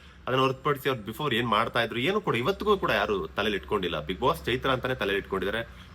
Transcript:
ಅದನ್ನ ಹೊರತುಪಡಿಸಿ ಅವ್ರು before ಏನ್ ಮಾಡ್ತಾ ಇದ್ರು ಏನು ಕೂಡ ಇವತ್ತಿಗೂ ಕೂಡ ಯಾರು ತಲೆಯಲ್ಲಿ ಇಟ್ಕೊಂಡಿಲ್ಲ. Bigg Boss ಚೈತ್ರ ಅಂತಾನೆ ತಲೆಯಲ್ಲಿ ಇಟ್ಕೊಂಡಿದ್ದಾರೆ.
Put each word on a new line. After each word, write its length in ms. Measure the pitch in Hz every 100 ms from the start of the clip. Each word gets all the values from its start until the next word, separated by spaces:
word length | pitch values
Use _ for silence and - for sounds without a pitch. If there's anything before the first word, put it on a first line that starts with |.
| - - -
ಅದನ್ನ 120 | 131
ಹೊರತುಪಡಿಸಿ 480 | 135 131 151 135 139
ಅವ್ರು 220 | 123 101
before 240 | 107 147
ಏನ್ 140 | 113 120
ಮಾಡ್ತಾ 340 | 104 117 123
ಇದ್ರು 160 | 117 113
ಏನು 220 | 139 208
ಕೂಡ 140 | 190
ಇವತ್ತಿಗೂ 420 | 117 127 190 208 196
ಕೂಡ 140 | 170
ಯಾರು 380 | 110 107 98 80
ತಲೆಯಲ್ಲಿ 280 | - 104 98
ಇಟ್ಕೊಂಡಿಲ್ಲ. 500 | - 104 90 80 76
Bigg 120 | 90
Boss 260 | 127 160 -
ಚೈತ್ರ 240 | 131 135
ಅಂತಾನೆ 240 | 127 123
ತಲೆಯಲ್ಲಿ 240 | 127 98 98
ಇಟ್ಕೊಂಡಿದ್ದಾರೆ. 760 | 90 98 95 113 117 - -